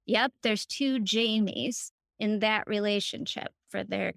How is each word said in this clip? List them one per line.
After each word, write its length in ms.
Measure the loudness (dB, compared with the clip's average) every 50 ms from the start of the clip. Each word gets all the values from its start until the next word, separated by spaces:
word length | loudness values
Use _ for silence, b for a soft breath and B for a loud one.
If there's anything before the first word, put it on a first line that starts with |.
| -2
Yep, 260 | 2 2 4 4 2 _ _
there's 220 | 0 0 0 0 -2
two 340 | -6 -4 0 0 2 2 0
Jamies 920 | 0 0 2 2 2 4 4 2 2 2 0 -4 -4 -4 -4 -6 -10 -12 _ _ _ _ _ -4
in 200 | -2 0 0 2
that 280 | 2 2 2 0 0
relationship 880 | 0 -2 0 2 2 2 0 0 -4 -6 -6 -8 -6 -6 -6 -8 -10 _ _ _ -8
for 160 | -6 -6 -4
their 300 | -4 -2 -2 -2 -2 -4